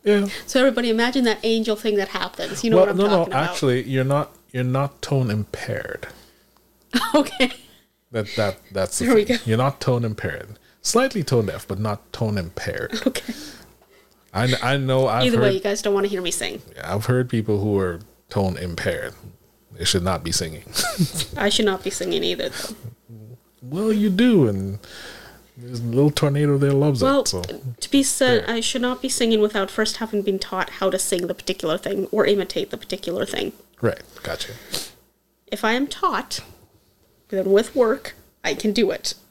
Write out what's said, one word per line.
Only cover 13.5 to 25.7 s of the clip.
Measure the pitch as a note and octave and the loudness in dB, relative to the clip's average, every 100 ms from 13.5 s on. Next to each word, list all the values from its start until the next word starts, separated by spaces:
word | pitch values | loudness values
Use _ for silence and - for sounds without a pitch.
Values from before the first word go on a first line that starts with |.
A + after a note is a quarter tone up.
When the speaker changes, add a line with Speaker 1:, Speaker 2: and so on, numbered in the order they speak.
| - - _ _ _ _ _ _ | -18 -20 _ _ _ _ _ _
Speaker 1:
I | F#2+ B2 | -2 0
kn-, | B2+ | 0
I | B2 C#3 | 0 0
know | C3 C3 C3 | 2 2 4
I've | A2+ B3+ | 4 4
Speaker 2:
Either | A#3 | 4
Speaker 1:
heard | G#3 | 4
Speaker 2:
way, | |
you | F#3+ | 2
guys | G3+ G3+ | -2 -2
don't | G#3+ G3 | 0 2
wanna | G3 | 0
hear | F#3+ | -2
me | F3 | -4
sing. | - F#2 - - - | -4 -6 -8 -14 -14
Speaker 1:
Yeah, | - | -6
I've | G2 A2 | -4 0
heard | B2+ B2 | 0 2
people | A#2 A2 G#2 | -2 0 0
who | G#2 G2+ | 2 2
are | F#2 E2+ - _ _ | 0 -4 -12 _ _
tone | - F#2+ E2+ | -2 0 -2
impaired. | F2+ E2+ G#2 D#2+ D2 - - - _ _ _ | -6 -4 -4 -4 -8 -12 -20 -20 _ _ _
They | - - | -6 0
should | - | 0
not | F2 - | 0 -2
be | E3 | -2
singing. | - E3+ D#3+ - - F5+ D5+ | -4 -4 -10 -10 -4 -4 -2
<laughs> | - E3 - - | -2 -2 -8 -2
Speaker 2:
I | G3+ | 0
should | G#3 G#3+ | 2 0
not | F#3 | 0
be | F#3+ | -6
singing | - F3+ E3+ | -6 -4 -2
either, | E3 F3+ - | -2 -4 -6
though. | - - A3 A2+ - _ A2+ G#2+ A#2+ _ _ | -8 -12 -12 -16 -18 _ -20 -18 -20 _ _
Speaker 1:
Well, | B2 D#3 A3 | -10 -4 0
you | G#3+ G#3 | 2 2
do, | F#3 B3 G#3+ B2 | 4 6 6 6
and | G2 G2 G2+ - - - - - - _ - | 2 -4 -6 -12 -18 -18 -18 -20 -20 _ -20
there's | A#2+ | -12